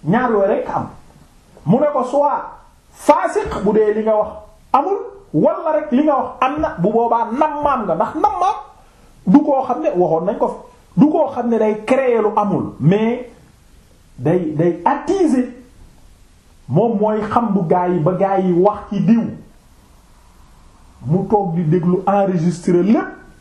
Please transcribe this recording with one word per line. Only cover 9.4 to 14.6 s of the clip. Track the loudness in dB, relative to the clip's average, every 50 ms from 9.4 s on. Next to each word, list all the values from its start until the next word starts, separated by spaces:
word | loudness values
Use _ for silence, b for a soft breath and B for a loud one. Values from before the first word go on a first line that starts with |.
| 6 6 0 0 0
xam | -2 -4 -2 -2
ne, | -2 0
waxoon | 0 0 2 0 0 -2
nañ | -2 -2 -2
ko | -2 -4
fi, | -4 -8 -16 -20 -20 -20 -20 _ 2 2
du | 2 4
koo | 4 0 -2 -2
xam | -2 -6 -2 -2
ne | 0 0
day | 0 0 -2 -4 -2
créer | 0 0 0 2 0 0 2 0
lu | 0 0
amul, | 0 0 0 -2 -2 -4 -6 -8 0
mais | 2 2 2 4 2 0 -2 -4 -8 -14 -20 -20 -20 -20 _ _ _ -20 -20 -20 -20 _ _ -20 _ _ -16 -6
day, | -2 0 0 0 0 -2 -2
day | 0